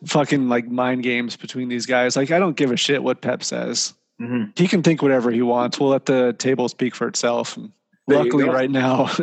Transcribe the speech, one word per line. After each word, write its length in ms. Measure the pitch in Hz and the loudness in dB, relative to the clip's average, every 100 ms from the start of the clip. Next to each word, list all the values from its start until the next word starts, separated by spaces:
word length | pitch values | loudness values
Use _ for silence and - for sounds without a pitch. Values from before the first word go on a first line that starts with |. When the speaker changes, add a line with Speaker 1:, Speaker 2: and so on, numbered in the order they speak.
| 165 | -2
Speaker 1:
fucking, 420 | 151 139 143 127 | 0 2 0 2
like, 180 | 120 117 | 0 0
mind 340 | 123 127 127 | -2 0 0
games 340 | 123 120 120 - | -2 -2 -4 -8
between 320 | - 127 123 | -12 -8 -6
these 160 | 120 | -6
guys. 320 | 113 123 123 131 | 0 2 2 0
Like, 140 | 139 | 0
I 80 | 170 | 2
don't 180 | 190 - | 2 2
give 140 | 135 | 0
a 60 | 120 | 0
shit 260 | - 139 | 0 0
what 180 | 127 123 | 0 -2
Pep 220 | - 123 | -2 -4
says. 480 | - 123 120 120 - - _ - | -4 -6 -4 -4 -6 -8 _ -12
Speaker 2:
Mm-hmm. 320 | 120 123 - - | -6 -4 -4 0
Speaker 1:
He 100 | 185 | 2
can 140 | 190 | 2
think 200 | 165 151 | 2 2
whatever 280 | 143 131 120 | 4 2 2
he 120 | 117 | 2
wants. 360 | 123 120 123 - | 2 2 0 0
We'll 120 | 139 | 2
let 160 | 135 - | 2 2
the 280 | 131 123 110 | 2 2 0
table 300 | 131 127 123 | 0 0 -2
speak 240 | - 127 | -2 -4
for 120 | - 117 | -4 -6
itself. 480 | - 120 120 113 - | -2 -2 -2 -4 -10
And 140 | - - _ _ - | -16 -18 _ _ 2
Speaker 2:
There 120 | 143 | 2
you 60 | |
Speaker 1:
luckily, 200 | 120 143 | 4 2
Speaker 2:
go. 80 | 131 | 2
Speaker 1:
right 180 | 131 131 | 0 0
now, 360 | 135 127 127 135 - | 0 2 2 0 -2